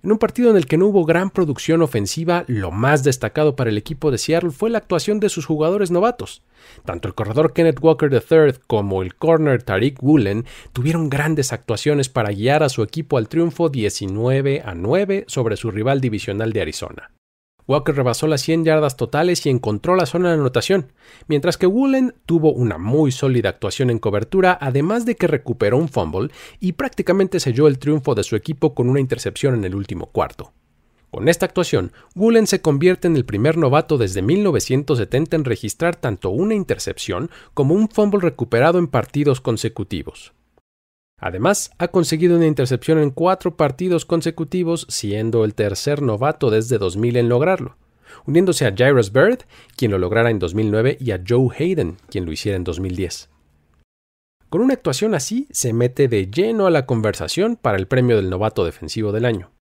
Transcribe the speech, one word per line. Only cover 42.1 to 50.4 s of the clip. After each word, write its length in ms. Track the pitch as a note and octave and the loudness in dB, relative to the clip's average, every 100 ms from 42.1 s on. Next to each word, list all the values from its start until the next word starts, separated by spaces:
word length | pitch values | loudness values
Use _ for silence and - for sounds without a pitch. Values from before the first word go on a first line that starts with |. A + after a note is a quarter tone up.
| D#3+ F3 E3+ | 2 4 4
una 100 | D#3+ | 4
intercepción 540 | D3+ B2+ B2+ - D#3+ | 2 0 -2 0 2
en 100 | D3 | 2
cuatro 460 | C3+ E3+ F#3+ F3+ D#3+ | 0 0 0 -2 0
partidos 480 | D3+ C3+ F#3 E3+ | -2 0 -2 -2
consecutivos, 840 | - E3 D#3+ D#3+ D#3+ F#3 E3+ E3 - | 0 -2 -2 -6 -6 -4 -2 -4 -4
siendo 560 | - G#2 G2+ A2+ A#2 | -8 -4 -2 0 2
el 100 | G#2+ | 0
tercer 460 | - G#2 G2 - D3 | 0 -2 -2 -4 -2
novato 480 | C#3 G#2+ C3+ D#3+ C3+ | -2 0 -2 0 0
desde 300 | A2 A2+ A#2 | 0 0 -2
dos 180 | F#2+ F#2 | -2 -2
mil 200 | A#2 A#2+ | 0 0
en 120 | A#2+ | 2
lograrlo, 480 | B2 D#3+ F#3+ - - _ _ _ - | 2 2 0 -4 -14 _ _ _ -18
uniéndose 420 | - D3+ F#3 E3 B2 | 0 2 2 2 0
a 80 | G2 | 2
Jairus 340 | B2+ C#3 G2+ | 4 4 4
Byrd, 300 | A2+ F3+ B3 - - - | 4 4 2 -6 -20 -20
quien 160 | - A#2+ | -4 0
lo 80 | G2 | 0
lograra 320 | F2+ G#2+ A#2 | 0 2 2
en 80 | |
dos 160 | A2 | 0